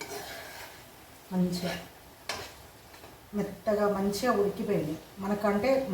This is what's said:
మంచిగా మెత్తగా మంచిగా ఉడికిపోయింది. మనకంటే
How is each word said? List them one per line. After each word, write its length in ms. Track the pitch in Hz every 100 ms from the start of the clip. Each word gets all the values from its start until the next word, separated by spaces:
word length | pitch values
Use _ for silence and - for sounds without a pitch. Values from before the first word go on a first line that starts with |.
| - 415 - - - - - - - - - - -
మంచిగా 440 | 185 180 - - - - - - - - - - - - - - - - - - 208
మెత్తగా 480 | 196 - - 208 208 190
మంచిగా 320 | 202 202 254 208
ఉడికిపోయింది. 580 | 190 - 214 180 151 156 - -
మనకంటే 480 | 196 208 214 208 247 269 269